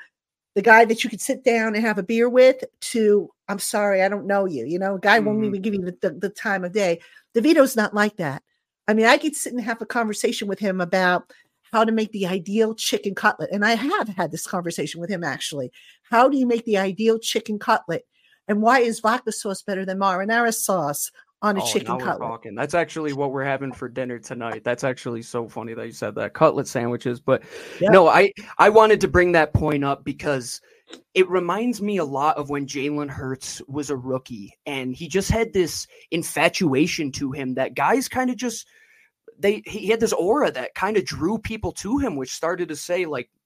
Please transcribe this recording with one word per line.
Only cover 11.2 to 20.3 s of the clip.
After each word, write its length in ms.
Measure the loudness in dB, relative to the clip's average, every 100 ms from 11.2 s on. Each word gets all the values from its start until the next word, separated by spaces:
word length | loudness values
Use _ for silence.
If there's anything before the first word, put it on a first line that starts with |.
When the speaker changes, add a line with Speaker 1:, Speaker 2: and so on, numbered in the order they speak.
| -2 _ _ _ _
Speaker 1:
how 120 | 0
to 80 | 2
make 200 | 2 -2
the 160 | -4 -4
ideal 480 | -4 -2 0 0 -2
chicken 400 | -4 -4 -4 0
cutlet. 340 | 0 0 -4
And 140 | -2 0
I 60 |
have 360 | 0 0 -2 -4
had 220 | -4 -4
this 140 | -6 -8
conversation 560 | -6 -6 -6 -6 -4
with 80 | -4
him, 140 | -4
actually. 480 | -4 -6 -8 -8 -10 -12 -20 _
How 260 | 0 4 4
do 80 | 4
you 80 | 2
make 200 | 0 0
the 120 | 0
ideal 400 | 0 0 2 2
chicken 400 | 0 -4 -4 -6
cutlet? 480 | 0 0 0 -8 -8 _ _ _ -4
And 140 | 0
why 200 | 4 4
is 180 | 2 0
vodka 320 | 0 0 -2
sauce 320 | -6 -6 -8
better 200 | -6 -6
than 140 | -4 -2
marinara 560 | 0 0 0